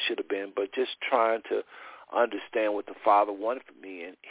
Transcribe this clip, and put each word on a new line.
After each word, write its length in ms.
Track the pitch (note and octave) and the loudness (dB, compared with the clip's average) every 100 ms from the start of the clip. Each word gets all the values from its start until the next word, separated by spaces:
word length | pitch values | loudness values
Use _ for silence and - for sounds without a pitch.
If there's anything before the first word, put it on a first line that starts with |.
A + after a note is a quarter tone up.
| - | -2
should 120 | A#2 | -2
have 100 | - | -2
been, 240 | G2 G2 | -4 -4
but 180 | G2 G2 | -4 -2
just 200 | - C3 - | -2 -4 -4
trying 400 | - B2+ A2+ A2+ - | 0 2 4 2 -2
to 160 | G#2+ - - - - - | -4 -6 -14 -18 -20 -4
understand 640 | G#2+ A#2 G#2 - A#2+ G#2+ | 0 2 0 -4 0 0
what 120 | G#2 G2 | 0 -6
the 80 | F#2+ | -2
Father 280 | A2 G2+ G#2 | 6 6 6
wanted 300 | G2+ A2 C3 | 0 -2 -4
from 180 | - - | -6 -18
me. 220 | F#2+ F#2 | -14 -12
And 140 | E2+ F#2 - | -12 -14 -14